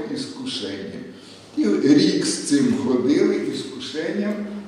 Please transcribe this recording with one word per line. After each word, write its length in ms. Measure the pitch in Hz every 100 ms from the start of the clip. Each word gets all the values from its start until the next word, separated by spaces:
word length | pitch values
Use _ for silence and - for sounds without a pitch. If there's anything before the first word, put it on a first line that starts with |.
| 147
іскушення. 840 | 143 - 131 127 - 98 98 - - - - - - - -
І 80 | - -
рік 440 | 139 151 - - -
з 80 |
цим 400 | - - 139 120 - -
ходили, 540 | - - - - - -
іскушенням, 800 | - - - - 151 196 202 202 - - -